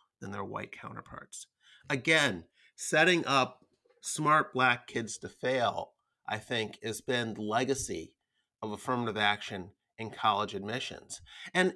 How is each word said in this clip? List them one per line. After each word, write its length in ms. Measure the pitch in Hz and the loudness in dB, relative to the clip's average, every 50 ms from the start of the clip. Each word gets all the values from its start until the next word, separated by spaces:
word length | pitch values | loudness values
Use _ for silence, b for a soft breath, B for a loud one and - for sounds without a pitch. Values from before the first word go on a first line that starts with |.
| _ _ _ _ | _ _ _ _
than 100 | - 98 | -12 -10
their 140 | 101 101 98 | -8 -8 -8
white 260 | 104 104 104 104 - | -6 -6 -8 -8 -10
counterparts. 800 | - - - 113 - 107 - - - - - _ - - - _ _ b b b b b b b | -12 -14 -14 -14 -14 -14 -16 -14 -16 -16 -16 _ -16 -16 -16 _ _ b b b b b b b
Again, 540 | 147 135 117 - 160 156 147 135 101 87 82 b b b b b b | -4 -4 2 4 6 6 6 4 2 -2 -8 b b b b b b
setting 500 | - - - - 156 160 175 180 170 143 | -10 -6 2 4 6 6 8 6 4 4
up 380 | - 135 135 127 123 - _ _ _ _ _ _ _ _ _ - | 4 4 4 4 2 0 _ _ _ _ _ _ _ _ _ -8
smart 500 | - - - 156 147 151 156 151 - - | -8 -4 0 4 4 6 6 4 2 2
Black 340 | 127 127 127 120 120 - | 4 4 4 4 4 0
kids 320 | - - 131 113 104 - - | -6 -6 -4 -4 -4 -8 -12
to 100 | - - | -12 -14
fail, 640 | - _ - 127 131 127 117 107 - 92 - - _ _ _ _ _ _ _ - | -14 _ -2 0 2 2 2 2 0 -2 -6 -8 _ _ _ _ _ _ _ -6
I 60 | 107 | -6
think, 420 | 113 113 - 131 117 110 107 - - - | -6 -4 -4 -2 -2 -2 -4 -6 -10 -8
has 180 | 113 110 - | -8 -8 -8
been 340 | - - 127 120 117 113 107 | -4 -2 -2 -2 0 -2 -4
the 80 | 107 107 | -6 -4
legacy 720 | 104 107 117 131 127 135 123 - - 101 82 80 - _ _ _ _ _ _ _ _ _ _ - | -2 0 0 2 0 0 -2 -2 -6 -6 -8 -8 -10 _ _ _ _ _ _ _ _ _ _ -10
of 100 | 110 104 | -8 -8
affirmative 440 | 104 - - 127 123 120 113 104 | -8 -4 -2 -2 0 0 -2 0
action 540 | 107 104 104 104 101 - - 107 98 90 95 - _ _ _ _ | 2 2 2 2 0 -4 -10 -10 -10 -10 -12 -16 _ _ _ _
in 140 | - 113 107 | -10 -10 -10
college 440 | - - - 113 104 101 104 101 107 | -8 0 2 2 2 2 0 -2 -2
admissions. 680 | 101 98 104 113 127 - - - - - - - - B B B B B B B | -6 -6 -6 -6 -6 -6 -8 -10 -12 -14 -14 -16 -16 B B B B B B B
And 180 | 175 185 185 180 | 2 2 2 2